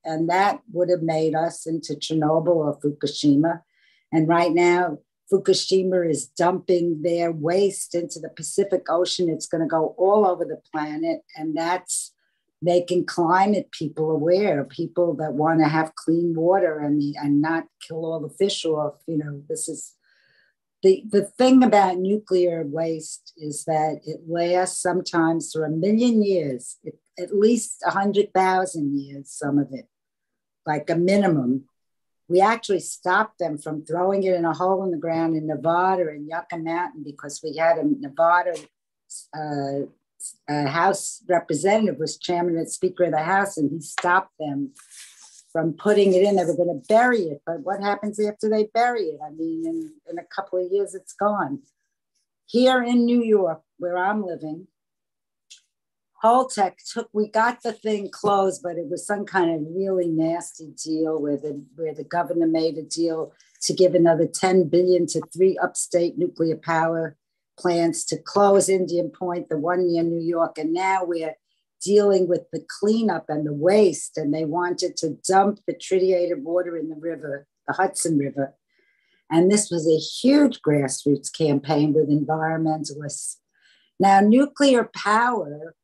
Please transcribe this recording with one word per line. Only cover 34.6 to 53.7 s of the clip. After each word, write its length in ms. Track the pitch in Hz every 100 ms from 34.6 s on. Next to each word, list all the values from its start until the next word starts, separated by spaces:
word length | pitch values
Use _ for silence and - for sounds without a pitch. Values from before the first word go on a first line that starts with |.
| 185 190 190
in 60 |
the 60 | 165
ground 380 | 165 165 165 160
in 100 | 156
Nevada 600 | 147 151 170 185 190 160
and 200 | 147 147
Yucca 300 | 165 - 170
Mountain 460 | 160 170 180 160
because 380 | 147 143 143 -
we 140 | 160 143
had 200 | 165 165
a 60 |
Nevada, 720 | 147 143 139 147 165 175 175 160 147 _ _ _ _ - - 156
uh, 480 | 151 143 139 139 - _ _ _ - - -
uh, 180 | 147 135
House 540 | 160 185 196 - - -
representative 720 | 175 - 147 190 220 208 135
was 180 | 156 -
chairman 400 | - 175 175 165
and 140 | 156
speaker 320 | - 185 180
of 80 | 170
the 80 | 156
House, 380 | 160 196 196 180
and 120 | 139
he 120 | 160
stopped 500 | 147 - 175 180 - _
them 320 | 151 139 135 - _ - - - - - _
from 220 | 165 165
putting 400 | 151 214 202 196
it 100 | 180
in. 140 | 202 196
They 80 | 165
were 100 | 170
gonna 240 | 175 147 -
bury 360 | 220 247 233
it, 180 | 165 143 -
but 140 | 165
what 220 | 143 202
happens 380 | 202 202 208 208
after 300 | 208 208 214
they 200 | 214 214
bury 280 | 226 240 240
it? 180 | 165 147
I 80 | 151
mean, 360 | 156 165 165 165
in, 240 | 165 156 - -
in 80 | 170
a 60 | 170
couple 300 | - 196 185
of 80 | 180
years, 240 | 196 190 190
it's 180 | -
gone. 460 | - 202 208 147 139 _ _ _ _ _ _ _ _ _
Here 360 | 233 254 254
in 240 | 240 247 240
New 160 | 240
York, 400 | 226 208 175 156 _